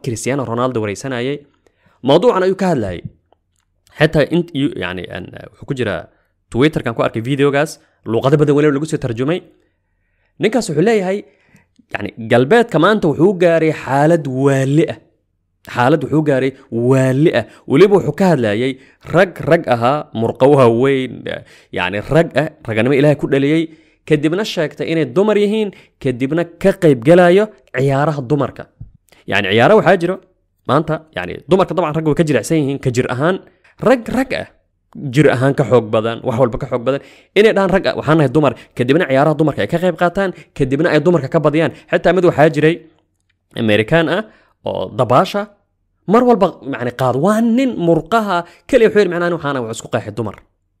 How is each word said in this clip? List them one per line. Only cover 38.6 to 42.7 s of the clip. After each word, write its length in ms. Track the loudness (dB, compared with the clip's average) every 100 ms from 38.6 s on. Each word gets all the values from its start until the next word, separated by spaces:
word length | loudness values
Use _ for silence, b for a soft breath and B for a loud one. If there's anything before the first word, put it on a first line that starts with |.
| B
kadibna 360 | -4 0 0 2
ciyaaraha 300 | 2 2 0
dumarka 260 | -2 -2
ay 60 | -4
ka 100 | 0
qayb 200 | -2 0
qaataan, 340 | -2 -2 -6 -8 B
kadibna 360 | -6 -2 0 2
ay 100 | 2
dumarka 260 | 2 0 0
ka 120 | 0
badiyaan. 320 | 0 0 -2 B B
Xitaa 260 | 0 2
mid 100 | 2 2
waxaa 240 | 4 2
jiray 260 | 4 0